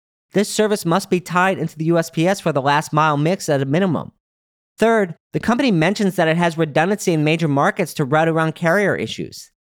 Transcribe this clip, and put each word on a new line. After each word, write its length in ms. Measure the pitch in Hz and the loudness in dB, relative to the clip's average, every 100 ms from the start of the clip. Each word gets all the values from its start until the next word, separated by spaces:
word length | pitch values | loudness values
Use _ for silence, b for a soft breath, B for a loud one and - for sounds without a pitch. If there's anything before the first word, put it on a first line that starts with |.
| _ _ _ | _ _ _
this 180 | 185 208 | -2 -2
service 340 | - 214 208 | 0 0 0
must 240 | 170 180 - | 0 -2 0
be 120 | 180 | -4
tied 360 | - 180 190 151 | -2 0 0 0
into 220 | 156 151 | -6 -4
the 80 | 160 | 0
U 100 | 170 | 0
S 140 | 160 | 0
P 180 | - 170 | 0 0
S 100 | 196 | 0
for 140 | 170 | -2
the 80 | 143 | 0
last 320 | 135 147 - | 2 0 0
mile 240 | 151 156 147 | 0 2 2
mix 320 | 151 190 - | 0 -2 -2
at 140 | 139 | -2
a 20 | |
minimum. 480 | 135 156 190 107 - - _ _ _ _ _ - | 0 0 0 -2 -6 -16 _ _ _ _ _ 0
Third, 380 | 226 226 185 - _ | 2 2 0 -6 _
the 80 | 151 | -4
company 300 | - 240 269 | -2 0 2
mentions 460 | 170 160 208 196 175 | 2 2 0 0 0
that 120 | 160 | 0
it 80 | 170 | 2
has 220 | 170 156 | 0 0
redundancy 560 | 160 156 175 208 190 | -2 0 0 0 0
in 100 | 160 | 0
major 240 | 151 160 160 | 2 0 0
markets 460 | 139 170 214 165 | 2 0 0 -4
to 100 | - | -4
route 240 | 135 156 165 | 0 0 2
around 260 | 160 160 | 0 -2
carrier 400 | - 165 185 190 | -2 0 2 0
issues. 560 | 87 110 - 71 - - _ _ | -2 -4 -8 -12 -14 -20 _ _